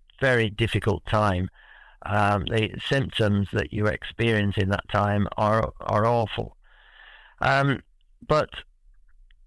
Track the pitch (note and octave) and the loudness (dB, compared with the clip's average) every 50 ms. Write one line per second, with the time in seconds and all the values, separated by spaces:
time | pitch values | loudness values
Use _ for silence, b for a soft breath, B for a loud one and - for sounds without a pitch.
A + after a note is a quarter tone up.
0 | _ _ - - C3+ C3 B2+ A#2 A2 G#2 G2+ - A2+ G2+ - G#2 - A2 G2 - | _ _ -8 -2 0 2 2 2 0 0 -2 -2 -2 0 0 0 0 0 -2 -2
1 | - - A2 G#2+ G#2+ G2+ F#2 F2+ F#2 - b b b b b b b b b b | -2 0 2 2 2 2 2 0 -2 -4 b b b b b b b b b b
2 | - - G#2 G#2 G#2 G2+ G2+ G2 - - A2+ A2 A2 - - - - - C#3+ C#3 | -8 -4 0 2 2 2 2 0 0 -2 -2 0 -2 -2 -4 -6 -4 -2 -2 -2
3 | C3 - - - A2 G2+ G2+ G2+ G2+ - - G#2 - - - G#2+ G#2 G#2+ - - | -2 -2 -2 0 2 2 2 2 0 0 -2 -4 -4 -2 -2 -2 -2 -2 -2 -4
4 | - - - - A#2 A#2 A2 G#2+ G2+ G2+ - G#2 F#2+ F#2+ G2+ - - - - G2+ | -8 -10 -6 -2 0 2 2 2 2 0 0 0 0 0 0 -2 -4 -2 0 0
5 | G2+ G#2 G2+ G#2 G2+ - - - G#2+ G#2 A2 A2+ - - - - - - G#2+ G#2 | 2 2 2 0 0 -2 -2 0 0 2 2 2 0 -2 -6 -8 -4 -2 0 2
6 | A2 A#2 A#2+ A#2 A2+ - - - A2 - - _ B B B B B B B B | 2 2 2 0 0 -2 -4 -8 -8 -8 -10 _ B B B B B B B B
7 | B B B B B B B B - C3+ C#3 C3+ C#3 C#3 C3 - - _ _ _ | B B B B B B B B 0 2 2 2 2 2 0 -2 -6 _ _ _
8 | _ _ _ - - - D3+ D3+ - - - - - _ _ _ _ - - - | _ _ _ -10 -2 0 2 2 0 -2 -6 -16 -18 _ _ _ _ -20 -20 -20
9 | - - - - - - - - - | -20 -20 -20 -20 -20 -20 -20 -20 -20